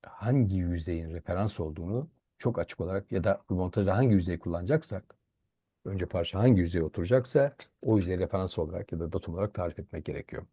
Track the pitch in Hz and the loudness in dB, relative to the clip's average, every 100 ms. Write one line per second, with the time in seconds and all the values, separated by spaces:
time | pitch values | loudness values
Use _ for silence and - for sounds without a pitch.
0 | - - 98 135 107 95 87 87 82 85 | -20 -6 0 2 4 2 0 -2 -2 -4
1 | 82 82 - 87 104 - 80 78 85 113 | -4 -10 -4 -2 -2 -2 -6 -6 -4 -4
2 | 156 _ _ _ 127 113 85 - 87 98 | -6 _ _ _ -4 -2 -6 -6 -4 -4
3 | 98 98 90 95 _ 92 92 107 98 98 | -2 -2 0 0 _ -2 0 0 2 4
4 | 131 101 87 82 - 85 90 156 - 95 | 6 6 4 -4 -2 -4 0 -2 -2 -10
5 | - _ _ _ _ _ _ _ - 98 | -10 _ _ _ _ _ _ _ -8 -4
6 | 87 92 85 92 120 104 85 87 78 - | -2 -2 -2 4 6 6 6 2 -2 -2
7 | 85 131 123 143 143 - - _ - 110 | 2 2 4 2 2 -2 -20 _ 2 2
8 | 90 90 92 98 95 - 80 90 - 82 | 2 -2 0 -2 -2 -2 -4 -4 -6 -6
9 | 82 92 - 87 101 - 87 - 80 82 | -4 -4 -6 -4 -4 -4 -6 -6 -10 -10
10 | - - - - - | -8 -10 -10 -12 -12